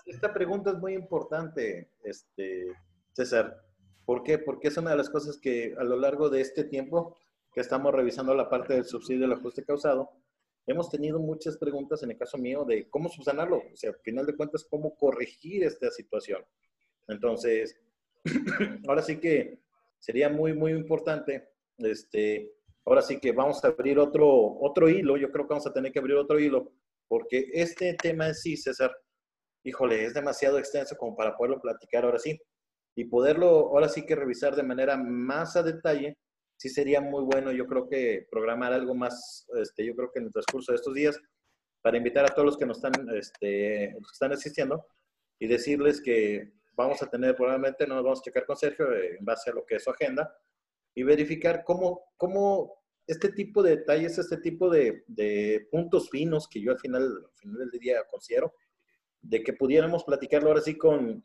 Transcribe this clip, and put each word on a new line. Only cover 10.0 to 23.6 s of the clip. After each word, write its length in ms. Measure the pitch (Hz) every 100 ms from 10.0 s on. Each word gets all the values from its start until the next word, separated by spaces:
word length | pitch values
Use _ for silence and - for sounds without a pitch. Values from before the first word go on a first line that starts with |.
| 135 _ _ _ _ _ -
hemos 240 | 151 170
tenido 280 | 147 147 160
muchas 360 | 156 156 165 156
preguntas 460 | 147 139 139 151
en 80 | 127
el 80 | 113
caso 180 | 120 143
mío 260 | 123 139
de 240 | 135 110 -
cómo 180 | 147 170
subsanarlo, 500 | 160 139 143 170 156 -
o 40 | -
sea, 140 | 110
al 60 | -
final 260 | - 120 143
de 100 | 147
cuentas, 300 | 147 151 -
cómo 260 | 151 151 -
corregir 680 | 139 123 120 - 160 196
esta 260 | 165 - 123
situación. 540 | - - 107 - 95 - _ _ _ _ _ -
Entonces, 720 | 104 120 113 120 113 107 - _ _ _ _
<clears throat> 600 | - 285 240 - 202 - -
ahora 120 | 147
sí 160 | 156 151
que 420 | 170 147 - - _ _ _ _
sería 300 | - 117 147
muy, 240 | 151 160
muy 200 | 156 156
importante, 760 | 160 156 156 - 151 147 139 - _ _ -
este, 720 | 110 107 - 107 107 107 107 - _ _
ahora 160 | - 131
sí 180 | 123 135
que 120 | 127
vamos 320 | 117 135 143